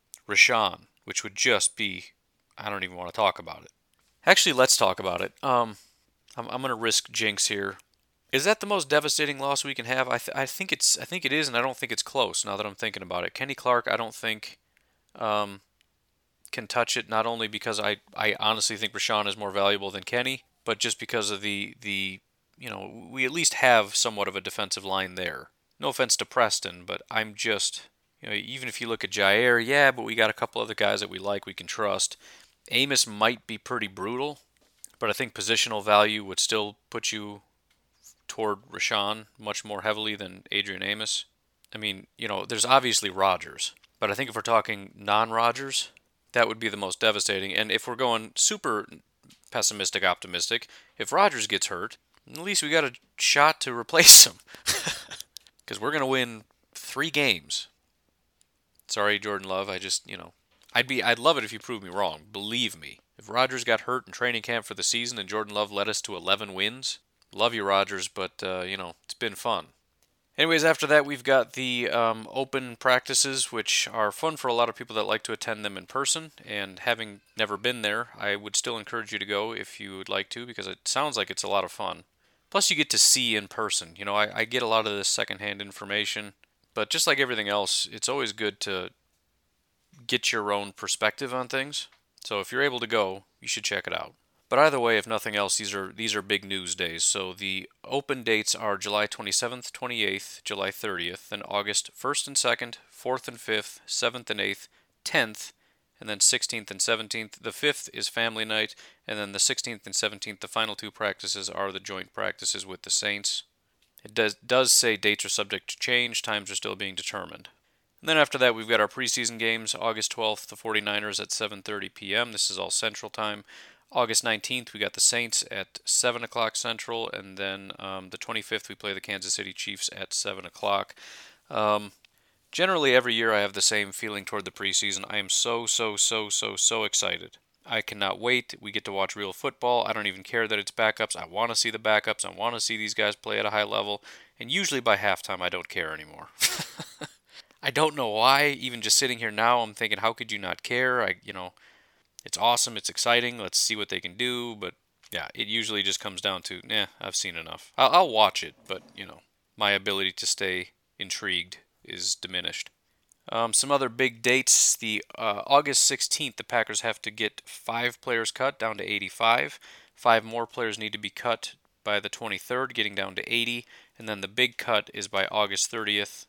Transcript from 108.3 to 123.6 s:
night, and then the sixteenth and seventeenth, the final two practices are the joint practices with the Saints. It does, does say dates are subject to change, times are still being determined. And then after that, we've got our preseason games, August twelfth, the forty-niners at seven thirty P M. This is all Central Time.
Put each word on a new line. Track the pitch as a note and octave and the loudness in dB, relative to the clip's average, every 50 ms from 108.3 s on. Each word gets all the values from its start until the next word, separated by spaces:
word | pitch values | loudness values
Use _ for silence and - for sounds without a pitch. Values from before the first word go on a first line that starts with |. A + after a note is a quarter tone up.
| A2 A2 A2 | 0 -2 -2
night, | A2 G#2+ G#2+ A2 G#2+ - - - - - _ _ - | 0 0 0 0 -2 -4 -12 -20 -20 -20 _ _ -8
and | G#2+ G#2+ | -6 -6
then | G#2 G2+ | -6 -4
the | G2 G2 | -2 0
sixteenth | - - C3 - - B2 A#2 G2+ - | 0 0 0 -2 -4 -8 -10 -10 -10
and | G2+ F#2+ | -6 -4
seventeenth, | - - G#2 G#2 G2 - G#2+ G2+ - | -2 -2 -2 -4 -6 -10 -12 -10 -12
the | - F#2+ | -10 -4
final | - A2+ A2 A2 G2+ | -2 -2 -2 -2 -4
two | - - G#2 | -8 -12 -12
practices | - - A2 G2+ F#2+ - - F#2 - G2+ F#2+ G2 | -6 -4 -2 -2 -2 -4 -6 -6 -6 -6 -6 -6
are | E2+ F2+ G2 G2 | -4 -4 -4 -4
the | F#2+ G2 | -6 -8
joint | G2 - G2 F#2+ F#2+ - | -10 -10 -10 -10 -10 -10
practices | _ - G2+ G2 F#2+ - - - - F#2+ F#2 | _ -4 -4 -4 -4 -4 -4 -4 -4 -4 -6
with | F#2+ F#2 - | -10 -12 -10
the | - - | -4 -2
Saints. | - - - G#2 G2+ G2+ G2+ - - - - _ _ _ _ _ _ _ _ _ _ - - | -2 0 0 0 -2 -2 -4 -4 -4 -6 -8 _ _ _ _ _ _ _ _ _ _ -20 -18
It | A2 | -4
does, | G#2+ A#2 A2 G#2 G2 - - | 0 2 2 2 0 -2 -2
does | B2 B2+ C3 C3 A#2+ | 2 4 4 6 6
say | - - B2+ A#2 A2 F#2+ | 6 6 6 4 2 4
dates | - G#2 G#2 - - | 4 2 2 2 0
are | G2 | -2
subject | - - G#2 G2 G#2+ F#2+ - - | -2 -2 -2 -2 -4 -6 -6 -8
to | - - | -8 -4
change, | - - B2 A#2+ A#2+ A#2 A2+ - | 0 2 2 2 2 0 -2 -4
times | - A2+ G#2+ G#2 G2 G2+ | -2 -2 -2 -4 -4 -4
are | G2 | -6
still | - - G#2+ G2 | -6 -4 -6 -6
being | F#2+ G2+ F#2+ F#2 | -6 -8 -8 -8
determined. | - - - - G2+ F2+ E2 D#2+ - - - _ _ _ _ _ _ _ _ _ _ | -8 -8 -6 -6 -8 -8 -10 -12 -16 -18 -20 _ _ _ _ _ _ _ _ _ _
And | - D#3 | -2 2
then | D#3+ D#3 | 4 4
after | D3 - - | 4 4 4
that, | C3 B2+ B2 A2+ | 4 4 4 4
we've | A2+ A2 A2 | 2 0 2
got | A#2 G#2+ | 4 4
our | G#2+ G#2 | 4 2
preseason | - B2+ B2+ A2+ - B2+ A#2+ A2+ A#2 A2 | 0 -2 -2 0 0 0 0 -2 -2 -2
games, | A#2 A2+ A2+ A2+ A2 G#2+ - | 0 0 0 -2 -2 -6 -4
August | - - A2+ A2 A2 G#2 - | -2 -2 -2 -2 -2 -4 -4
twelfth, | - - A2+ G#2+ G#2+ - - - | -2 -2 -2 -2 -2 -4 -8 -14
the | G#2+ | -16
forty-niners | - - A2+ G#2+ G#2+ G#2 G#2 G#2 G#2 G#2 G#2+ G2 - | -10 -4 -2 0 0 0 0 -2 -2 -2 -4 -4 -4
at | G#2 - | -4 -4
seven | - - A2 G2+ G#2 G2+ | -4 -4 -4 -4 -6 -8
thirty | - - G#2+ G2+ G2 F#2+ | -10 -8 -8 -8 -8 -10
P | - - G#2 F#2+ G2 | -12 -12 -6 -2 0
M. | A2+ A#2+ A#2+ | 0 0 -2
This | G#2+ G2+ - - | -2 -2 -2 -2
is | F#2+ F#2+ | -2 -4
all | F#2 F2 | -4 -2
Central | - - A2+ A2 G#2+ - - G#2 | -2 -2 -2 -2 -4 -6 -10 -10
Time. | - - G#2+ G#2 G#2 G#2 - - - - | -6 -4 -4 -4 -4 -6 -12 -18 -20 -20